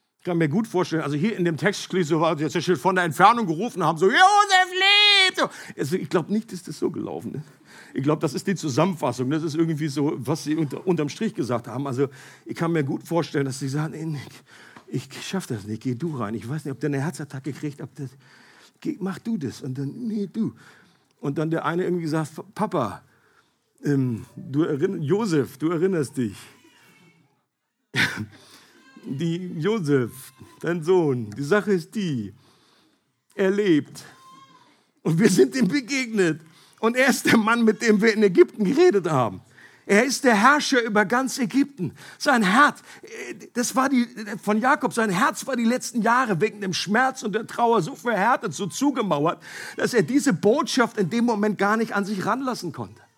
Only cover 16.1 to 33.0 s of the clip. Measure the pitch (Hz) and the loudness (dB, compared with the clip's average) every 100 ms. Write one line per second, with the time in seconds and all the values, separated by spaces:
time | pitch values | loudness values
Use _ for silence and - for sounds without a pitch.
16.1 | 143 104 110 113 151 151 135 151 139 147 | -4 -6 -6 -6 -8 -8 -6 -4 -2 -4
17.1 | - 147 135 147 120 151 - 135 - 139 | -6 -10 -10 -10 -8 -8 -10 -14 -12 -14
18.1 | - _ - - - - _ - 311 190 | -14 _ -20 -20 -20 -20 _ -8 -6 -6
19.1 | 180 - 226 135 - 131 131 139 - 240 | -8 -6 -6 -6 -8 -10 -8 -8 -8 -6
20.1 | 208 196 220 196 - - - _ _ _ | -4 -4 -4 -4 -6 -18 -20 _ _ _
21.1 | _ 143 147 160 165 147 170 175 175 165 | _ -6 -4 -2 -2 -2 -2 -2 -2 -2
22.1 | 160 156 - - - 214 175 110 - _ | -2 -4 -8 -14 -6 -4 -2 -2 -6 _
23.1 | _ _ _ _ _ _ _ 151 139 127 | _ _ _ _ _ _ _ 0 0 0
24.1 | 107 - - - 135 170 143 190 185 143 | -2 -8 -16 -6 -2 0 0 -2 -2 0
25.1 | 196 226 156 113 - 156 170 185 175 135 | 0 2 0 0 -2 -2 0 0 0 -2
26.1 | - 113 95 - - _ _ _ _ _ | -4 -6 -6 -18 -20 _ _ _ _ _
27.1 | _ _ _ _ _ _ _ _ - - | _ _ _ _ _ _ _ _ -2 -2
28.1 | - - - - - _ _ _ - - | -2 -10 -14 -20 -20 _ _ _ -16 -10
29.1 | 139 165 170 180 175 165 220 147 143 117 | -4 -2 -4 -6 -4 -2 -2 2 2 0
30.1 | - - - - - 160 175 156 185 156 | -6 -20 -20 -20 -8 -4 -2 2 4 4
31.1 | 127 107 - 143 208 190 190 160 220 185 | 0 -4 -6 0 0 2 -2 -2 -6 -4
32.1 | 131 101 - _ _ _ _ _ _ | -4 -6 -12 _ _ _ _ _ _